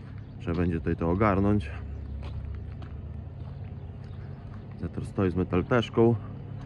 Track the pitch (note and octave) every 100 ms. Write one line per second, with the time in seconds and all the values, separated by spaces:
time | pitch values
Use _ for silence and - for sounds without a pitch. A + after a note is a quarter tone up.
0 | - - - - - E2+ F2 E2 D#2+ E2
1 | E2+ F2+ A2 F#2+ G2+ G#2 - - - -
2 | - - - - - - - - - -
3 | - - - - - - - - - -
4 | - - - - - - - - - -
5 | - - F#2 F2 F2+ F2 - B2+ A2 -
6 | A#2 A2+ - - - -